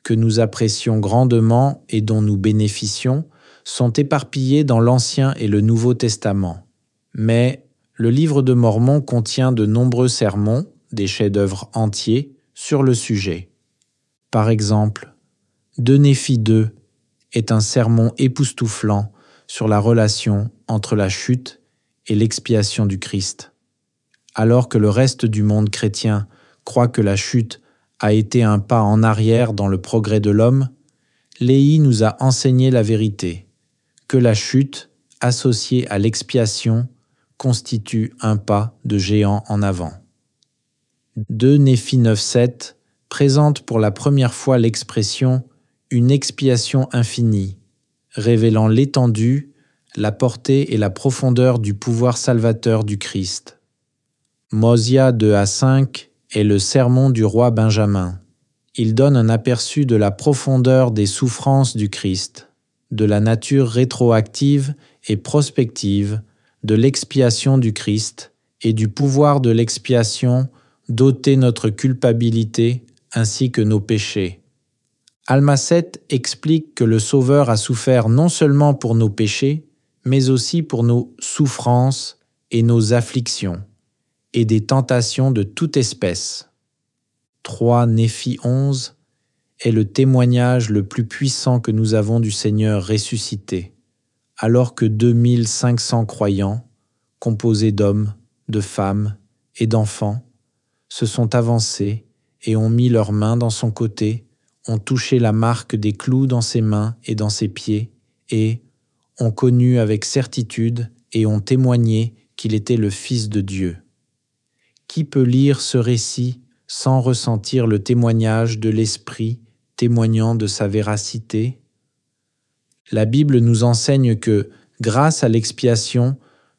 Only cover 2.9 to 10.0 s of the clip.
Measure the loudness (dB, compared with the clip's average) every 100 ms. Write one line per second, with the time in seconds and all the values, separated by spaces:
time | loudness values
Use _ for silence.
2.9 | -6 -2 -2 -4 _ _ _ -14 -2 -2
3.9 | 0 0 -2 -4 -6 0 2 2 2 2
4.9 | 2 0 0 -2 0 -2 0 2 2 0
5.9 | 0 -2 -2 -4 -2 -4 -8 -18 _ _
6.9 | _ _ -4 0 2 2 -2 _ _ _
7.9 | -4 0 2 2 2 2 4 4 2 2
8.9 | 2 0 -4 -2 -2 0 2 0 2 2
9.9 | 2